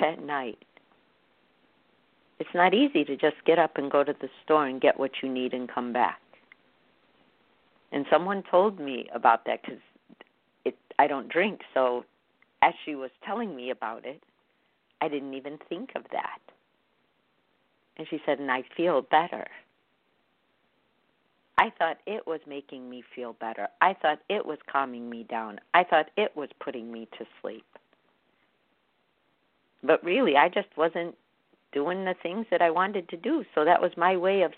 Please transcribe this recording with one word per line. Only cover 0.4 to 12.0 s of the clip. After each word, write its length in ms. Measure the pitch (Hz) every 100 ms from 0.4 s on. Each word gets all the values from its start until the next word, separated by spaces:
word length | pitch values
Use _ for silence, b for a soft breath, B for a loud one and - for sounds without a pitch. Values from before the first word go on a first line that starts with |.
| 123 - _ _ _ _ _ _ _ _ _ _ _ _ _ _ _ _ _ -
It's 120 | 156
not 200 | 180 180
easy 300 | 202 285 165
to 120 | 143 135
just 200 | 151 -
get 120 | - 165
up 200 | 156 -
and 100 | 139
go 140 | 143
to 120 | 143
the 140 | 135 135 -
store 240 | - 156 135
and 140 | 131
get 180 | 143 -
what 240 | 135 -
you 60 | 135
need 260 | 127 127
and 140 | 127 123
come 240 | 123 120
back. 280 | 123 98 - _ _ _ _ _ _ _ _ _ _ _ _ _ _ _ _ _
And 120 | 143 135
someone 320 | 156 185 202
told 380 | - 180 208 190
me 280 | 139 120 -
about 320 | 120 120 113
that 180 | - 113
'cause 160 | - 127 _ _ _ _ - _ _ _
it, 120 | 127 - _ -
I 80 | 147
don't 220 | 139 123
drink, 360 | 170 202 170 -
so 320 | 135 127 123